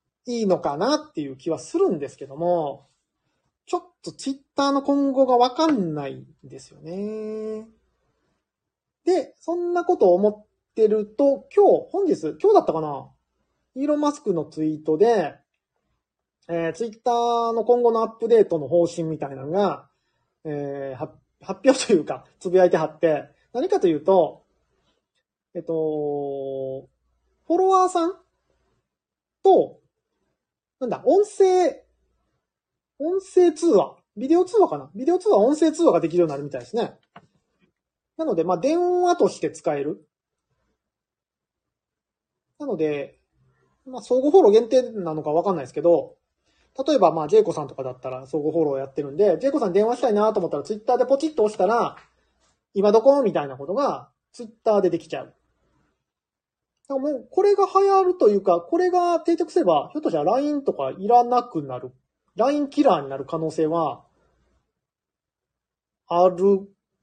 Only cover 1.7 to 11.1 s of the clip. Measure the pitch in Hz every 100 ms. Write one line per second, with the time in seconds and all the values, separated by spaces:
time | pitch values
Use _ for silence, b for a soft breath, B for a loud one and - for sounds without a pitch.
1.7 | 339 381 165 135 - 135 139 170 175 147
2.7 | - _ _ _ _ _ _ _ _ -
3.7 | 349 - _ - - 269 269 _ - 277
4.7 | 277 277 277 277 262 262 240 254 254 320
5.7 | 262 170 151 139 131 - _ 135 135 -
6.7 | 117 156 185 208 220 214 214 214 220 226
7.7 | _ _ _ _ _ _ _ _ _ _
8.7 | _ _ _ - 359 - _ - 349 349
9.7 | 349 349 349 196 180 208 208 _ _ _
10.7 | - 214 214 208